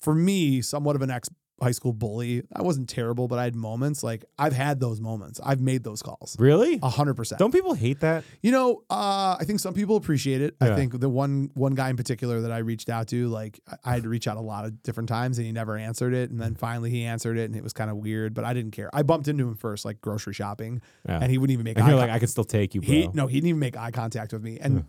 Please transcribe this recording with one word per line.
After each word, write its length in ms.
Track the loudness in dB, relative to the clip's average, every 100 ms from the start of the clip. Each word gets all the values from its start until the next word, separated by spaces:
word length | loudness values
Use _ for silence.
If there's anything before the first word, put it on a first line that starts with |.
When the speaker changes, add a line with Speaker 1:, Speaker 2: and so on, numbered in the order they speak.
Speaker 1:
For 140 | 2
me, 460 | 4 4 4 4 2
somewhat 360 | 0 -2 0 0
of 60 |
an 80 | 0
ex 180 | -2 -8 -12 _ -2
high 80 | 0
school 220 | 0 -2
bully, 500 | -2 -2 -4 -2 -2 -4
I 100 | -2
wasn't 260 | 0 0 -2
terrible, 380 | -4 -2 0 0
but 100 | 0
I 60 |
had 100 | -2
moments. 480 | -2 -4 -2 -2 -2
Like, 220 | -4 -6 -8 -2
I've 140 | 0
had 280 | 2 0 0
those 200 | -2 -2
moments. 400 | -6 -8 -10 -6
I've 180 | -2 2
made 240 | 2 0
those 180 | -2 -8
calls. 340 | -10 -12 -10 4
Speaker 2:
Really? 420 | 8 8 6 4
Speaker 1:
A 60 | 2
hundred 240 | 2 2
percent. 240 | 0 -2 2
Speaker 2:
Don't 140 | 4
people 220 | 4 2
hate 260 | 2 0 2
that? 240 | 0 0 -4 -2
Speaker 1:
You 80 | 2
know, 320 | 4 4 0 -2
uh, 460 | -2 0 2 2 0
I 60 | 0
think 140 | -2
some 120 | -2
people 220 | -2 2 2
appreciate 460 | 2 0 2 0
it. 140 | -2 2
I 80 | 4
Speaker 2:
Yeah. 80 | 4
Speaker 1:
think 220 | 2 0
the 100 | 0
one, 420 | 0 0 0 -2
one 200 | 0 0 0
guy 140 | 0
in 60 | -2
particular 440 | -2 -2 -2 -2
that 80 | -2
I 80 | -4
reached 320 | -4 -4 -4
out 160 | -4 -2
to, 200 | -2 -2
like, 320 | -4 -8 -14 -18
I, 80 | -10
I 100 | -2
had 80 | -2
to 60 | -2
reach 180 | -4 -2
out 100 | -4
a 40 |
lot 240 | -6 -8
of 180 | -8 -8
different 260 | -8 -6 -4
times 300 | -2 -2 -2
and 80 | -4
he 60 |
never 240 | -4 -4 -6
answered 360 | -6 -4 -2
it. 160 | 0 -2
And 100 | -4
then 160 | -4 -4
finally 340 | -4 -4 -4
he 140 | -4
answered 340 | -4 -4 -4 -2
it 60 |
and 100 | -4 -6
it 60 |
was 100 | -8
kinda 220 | -6 -6
weird, 400 | -4 -4 -4 -4
but 100 | -4
I 80 | -4
didn't 200 | -4 -4
care. 180 | -8 -4
I 120 | 0
bumped 240 | 2 2 0
into 180 | 0 -2
him 80 |
first, 300 | -4 -6 -6
like, 160 | -8 -8
grocery 340 | -6 -6 -6
shopping, 480 | -6 -6 -6 -8 -8 -10 _ -4
Speaker 2:
Yeah. 120 | 0
Speaker 1:
and 80 | 2
he 80 | 4
wouldn't 140 | 2
even 100 | 2
make 120 | 0 4
Speaker 2:
And 80 | 6
Speaker 1:
eye 40 |
Speaker 2:
you're 80 | 6
Speaker 1:
con- 100 | 6
Speaker 2:
like, 60 | 2
"I 20 |
can 100 | 0
still 160 | 0
take 300 | 0 2 2
you, 60 | 0
Speaker 1:
He, 220 | 2 4
Speaker 2:
bro." 80 | 2
Speaker 1:
no, 120 | 0 0
he 80 | 2
didn't 120 | 2
even 100 | 2
make 160 | 0 -4
eye 160 | -6
contact 400 | -4 -4 -6 -8
with 100 | -8
me. 160 | -8 -4
And 160 | 0
Speaker 2:
Yeah. 40 | 0